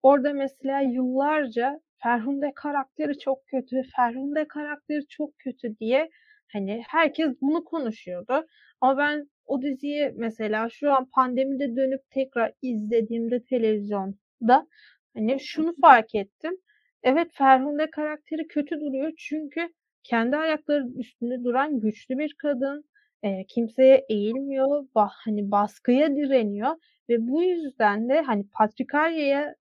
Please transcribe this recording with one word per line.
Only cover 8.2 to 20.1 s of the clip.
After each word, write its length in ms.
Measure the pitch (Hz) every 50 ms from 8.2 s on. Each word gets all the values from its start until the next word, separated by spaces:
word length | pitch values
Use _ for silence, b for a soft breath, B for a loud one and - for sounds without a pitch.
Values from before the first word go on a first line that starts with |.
| 196 - 254 294 320 b b b b b b _
Ama 160 | - 262 269
ben 320 | 262 294 294 294 302 294 285 _ _ _
o 160 | - 277 262
diziyi 500 | 254 285 269 262 - 285 294 294 294 - -
mesela 540 | 196 233 226 220 - 220 208 214 214 220 233
şu 240 | - - 285 285 277
an 160 | 262 262 262 -
pandemide 600 | 269 262 254 247 240 269 269 277 254 285 269 233
dönüp 260 | 254 269 262 269 269 _ _
tekrar 420 | _ 269 269 262 _ 240 226 220 - _
izlediğimde 800 | - 254 240 214 208 214 233 226 226 220 233 233 233 226 247 247 240
televizyonda 1200 | _ 262 240 226 220 214 208 202 202 208 196 190 190 196 _ _ _ _ _ 233 220 247 294 302 b b b b b b b b _ _
hani 240 | 233 214 220 269 277
şunu 360 | 277 - - - 311 330 339 302
fark 340 | 311 320 262 233 220 - -
ettim. 420 | 214 196 202 _ _ - 320 370 370 _ _ _ _ _ _ _ _ -
Evet, 240 | 254 262 320 339 330 _
Ferhunde 580 | - 277 269 269 262 262 294 294 294 311 311
karakteri 560 | - 302 302 302 302 302 _ _ 311 311 320
kötü 340 | - - 294 285 294 330 294
duruyor 300 | 302 294 262 262 277 320 320
çünkü 520 | - - - 294 311 311 277 - 330 339 339 _ _ _ _ _ _ _
kendi 340 | -